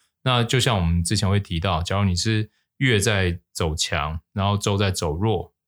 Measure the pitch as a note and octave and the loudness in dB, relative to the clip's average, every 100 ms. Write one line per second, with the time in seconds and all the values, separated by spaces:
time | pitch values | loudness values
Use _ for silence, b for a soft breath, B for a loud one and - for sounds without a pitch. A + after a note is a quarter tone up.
0 | _ _ B2+ B2 A2+ C3 B2+ G#2 E2+ E2+ | _ _ -2 0 2 2 2 2 2 0
1 | E2+ G#2+ G2 G2+ - E2+ G2 E2 F2 G2 | 0 0 2 0 0 -4 -2 -2 -2 0
2 | G2+ F2 A2 G#2+ G#2+ b b - C3+ G#2+ | 2 0 0 -2 -4 b b -4 2 2
3 | A2+ G2+ F#2 F2 _ - E2 D#2 - D#2+ | 2 2 0 -2 _ -4 -2 -2 -2 -2
4 | D2 D#2+ _ G2+ G2 G2+ G#2+ G2 G2+ F#2 | -4 -6 _ -4 0 0 0 0 0 0
5 | E2 D#2+ A2 F#2+ - _ | -4 -2 0 -2 -4 _